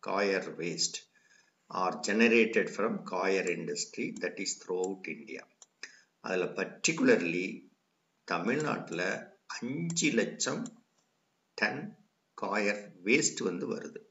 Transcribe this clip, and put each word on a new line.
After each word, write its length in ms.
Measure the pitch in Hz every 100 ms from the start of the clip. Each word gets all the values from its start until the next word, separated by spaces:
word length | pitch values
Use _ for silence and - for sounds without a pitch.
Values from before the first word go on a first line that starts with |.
| -
coir 380 | 98 101 95 87 78
waste 340 | 85 82 - - - _ _ - _ _ _
are 240 | 90 92 82 -
generated 580 | 104 117 113 110 110 92 -
from 180 | 110 101 -
coir 320 | 90 95 95 90 85
industry, 500 | 82 - - - 123 -
that 160 | 92 -
is 100 | 98 -
throughout 420 | - 90 92 95 - 73
India. 280 | 71 65 - _ - _ - - _ _
அதுல 260 | - 92 87 -
particularly 840 | 95 - - 165 185 113 85 120 - - - _ _ _ _ _ -
தமிழ்நாட்டுல 720 | 85 92 139 151 98 - 82 92 - - - _
அஞ்சு 540 | - 120 143 170 165 151 113
லட்சம் 440 | 98 - - 143 - - _ _ _ _ _ _ _ -
டன் 240 | 107 135 208 - _ _ _ -
காயர் 400 | 98 104 104 104 - 87 90
waste 340 | 139 156 - -
வந்து 180 | 87 -
வருது. 280 | - - - -